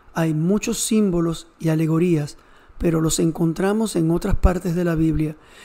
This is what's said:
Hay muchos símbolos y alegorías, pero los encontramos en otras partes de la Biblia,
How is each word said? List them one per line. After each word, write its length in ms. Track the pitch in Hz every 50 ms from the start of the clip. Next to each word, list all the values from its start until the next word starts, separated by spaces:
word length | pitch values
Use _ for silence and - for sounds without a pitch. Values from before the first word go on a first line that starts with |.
| _ - -
Hay 200 | - 165 160 156
muchos 440 | 156 160 175 202 208 - - 226 -
símbolos 680 | - - 226 214 214 196 175 175 170 170 160 - - - _ _
y 100 | - 160
alegorías, 680 | 160 156 165 156 160 160 175 185 170 151 147 143 - - _ - - - - _ - -
pero 220 | - 170 160 160
los 180 | 160 160 - -
encontramos 800 | 175 165 156 - 175 165 160 - 180 196 208 220 226 202 -
en 140 | 165 165 160
otras 260 | 170 175 - 202 180
partes 380 | - - 185 175 185 - 185 165
de 100 | 180 175
la 100 | 170 165
Biblia, 420 | 156 160 160 151 147 156 151 151 - - - - -